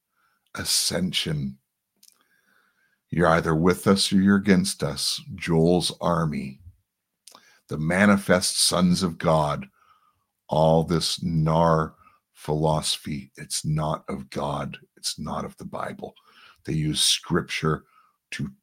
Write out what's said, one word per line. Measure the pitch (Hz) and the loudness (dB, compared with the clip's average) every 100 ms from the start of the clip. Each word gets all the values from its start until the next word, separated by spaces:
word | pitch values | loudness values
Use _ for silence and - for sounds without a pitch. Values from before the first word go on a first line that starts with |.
| _ _ _ _ _ | _ _ _ _ _
ascension. | - - - - 82 90 - - 78 67 - _ _ _ _ _ _ _ _ _ _ _ _ _ _ _ | -10 -4 -2 -2 -2 -2 -2 -4 -4 -6 -10 _ _ _ _ _ _ _ _ _ _ _ _ _ _ _
"You're | 78 85 | 0 4
either | 82 82 | 4 2
with | 78 87 90 - | 2 2 2 2
us | 98 - | 2 2
or | 101 | 2
you're | 95 101 | 4 4
against | 98 92 - - | 4 4 2 -2
us." | 76 71 - - - 95 | -6 -4 -6 -6 -10 -10
Joel's | - 82 82 90 82 - | 0 2 4 4 0 -4
army, | 85 85 82 71 69 65 - - _ _ _ _ - - _ _ - | -2 0 0 -4 -8 -12 -20 -20 _ _ _ _ -20 -20 _ _ -12
the | 76 | -6
manifest | 78 90 104 98 98 92 - - | -2 2 4 4 4 2 2 -2
sons | - 85 92 87 | 0 2 2 2
of | 95 82 | 0 -2
God, | 87 80 73 71 - _ _ _ _ _ _ _ - | 2 2 2 -4 -10 _ _ _ _ _ _ _ -4
all | 78 80 80 | 2 4 4
this | 82 85 - - | 2 0 -2 -4
nar | 85 82 78 80 85 80 78 - _ _ _ | -4 0 2 4 4 4 0 -6 _ _ _
philosophy. | _ - 76 78 78 - - - 73 65 - | _ -6 0 0 0 -2 -6 -8 -10 -12 -16
It's | 76 - | -10 -8
not | 80 76 78 78 - | -4 -2 -2 -6 -8
of | 67 67 | -12 -10
God. | - 73 71 67 - _ _ | -8 -6 -6 -8 -12 _ _
It's | - - | -12 -10
not | 76 76 - | -10 -8 -10
of | - | -12
the | |
Bible. | 95 - - - - - _ _ - _ | -14 -12 -10 -12 -16 -18 _ _ -20 _
They | - | -8
use | 78 76 71 | -4 -2 0
scripture | - - - 85 67 - 78 78 - _ _ _ _ | 0 -2 -2 -4 -2 -4 -2 -2 -6 _ _ _ _
to | - 69 - | -10 -10 -12